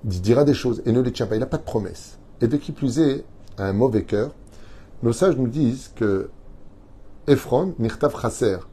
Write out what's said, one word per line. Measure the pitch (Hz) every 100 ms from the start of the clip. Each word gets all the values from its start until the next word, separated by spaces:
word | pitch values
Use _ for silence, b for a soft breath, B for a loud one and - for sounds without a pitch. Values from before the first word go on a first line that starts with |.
dira | - 90 95 120
des | 143 139
choses | 127 117 117
et |
ne | 117
les | 123
tient | 120 110
pas, | 110
il |
n'a | 123
pas | -
de |
promesse, | - 113 92 - - - - -
et | 117
de | 143
qui | -
plus | 151 139 120
est, | 160 135 - - - -
un | 98
mauvais | 98 131 110
cœur, | - 104 127 - - B B B B B
nos | 117
sages | 120 190 135
nous | 123
disent | 131 131 127 - -
que | 107 95 - - - - - - - - - - -
Ephron, | 143 - 123 190 -
Nirtav | 113 - 147 -
Chaser | 117 - 117 92 -